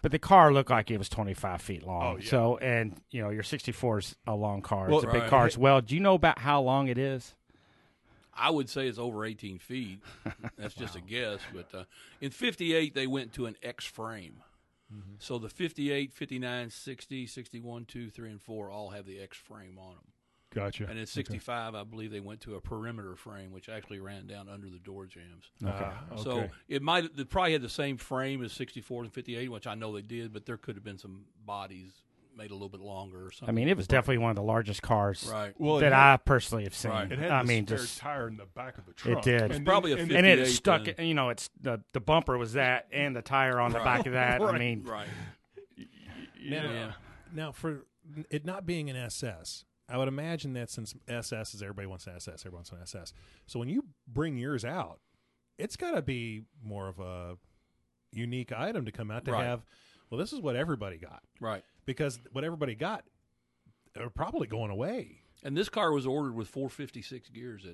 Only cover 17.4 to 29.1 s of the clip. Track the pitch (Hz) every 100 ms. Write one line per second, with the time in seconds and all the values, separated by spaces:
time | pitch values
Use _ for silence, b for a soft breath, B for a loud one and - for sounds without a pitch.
17.4 | 120 120 120 120 117 123 117 107 113 104
18.4 | - 110 101 101 104 101 98 95 98 -
19.4 | - 110 95 92 92 90 _ _ _ _
20.4 | _ - 101 - 104 110 110 - 131 107
21.4 | - 120 113 110 101 110 110 107 98 107
22.4 | - 101 - 110 113 117 98 90 - 101
23.4 | 95 95 - 110 - 101 95 101 98 101
24.4 | 98 101 101 90 90 98 95 90 87 85
25.4 | - _ 104 98 98 98 139 113 107 123
26.4 | 104 b _ 139 147 175 170 139 131 185
27.4 | 180 156 120 - 143 127 - 131 131 135
28.4 | 117 - 127 - 110 120 117